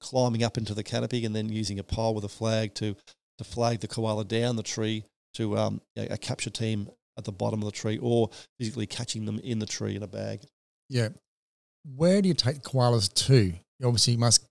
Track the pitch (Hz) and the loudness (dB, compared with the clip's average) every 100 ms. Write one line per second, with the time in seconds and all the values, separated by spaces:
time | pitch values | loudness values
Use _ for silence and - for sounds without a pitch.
0 | - 127 123 113 117 - 107 104 104 117 | -4 0 2 2 0 0 -4 -4 -4 -4
1 | 120 123 113 107 107 110 104 98 - - | -2 -2 -2 -2 -2 -4 -4 -6 -6 -2
2 | 113 107 101 - 113 110 107 - 107 95 | 0 -2 -6 -4 0 0 0 -4 -4 -6
3 | - _ _ - 113 120 117 113 110 - | -12 _ _ -16 -10 0 0 0 -4 -2
4 | 110 107 101 113 120 113 - - 110 110 | -2 -2 -2 0 0 -2 -4 -2 -2 -2
5 | - _ _ - 110 107 107 107 - 110 | -6 _ _ -4 -2 0 0 -2 -8 -8
6 | 104 110 - 127 113 - 113 107 101 - | -6 -6 -6 -6 -6 -4 -2 -2 -6 -12
7 | _ - 107 98 110 107 104 - 110 107 | _ -12 -10 -4 -2 -2 -4 -4 -4 -2
8 | 120 117 110 - - - 113 113 104 - | 2 4 2 -2 -20 -8 -6 -4 -6 -6
9 | 117 110 107 107 131 113 104 - 107 101 | -6 -6 -6 -6 -4 -4 -4 -4 -4 -4
10 | 101 104 107 104 - _ _ _ - 127 | -6 -8 -8 -10 -14 _ _ _ -4 -2
11 | 110 - _ _ _ _ _ _ 147 131 | 0 -4 _ _ _ _ _ _ -14 2
12 | 175 196 190 160 113 147 - 131 123 117 | 4 6 4 4 0 -2 -2 4 4 4
13 | 98 - - 131 95 85 _ - 123 120 | 2 0 6 6 6 0 _ -4 0 4
14 | - 117 117 - - | 4 4 6 4 2